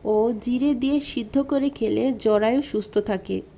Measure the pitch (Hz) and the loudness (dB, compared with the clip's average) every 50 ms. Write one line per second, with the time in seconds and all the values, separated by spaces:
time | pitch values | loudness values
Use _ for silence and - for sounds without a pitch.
0 | - - 214 214 220 233 247 214 - 247 240 254 269 294 285 233 254 269 285 294 | 0 2 2 4 4 2 0 -2 -2 -2 -2 2 2 2 0 2 0 0 0 0
1 | 285 - - 247 226 214 - 269 277 277 294 277 269 285 277 - 226 214 208 214 | -2 -2 -6 -6 -6 -2 0 -2 0 2 0 0 0 0 -2 -2 -2 0 0 0
2 | 233 269 262 - - 220 214 208 214 220 240 277 285 - - 214 202 - - 214 | 0 0 -2 0 2 2 4 4 4 4 2 0 0 0 -4 -4 -4 0 -2 -2
3 | 208 220 208 190 - - 190 190 190 - - | 0 0 -4 -4 -4 -6 -6 -6 -6 -10 -20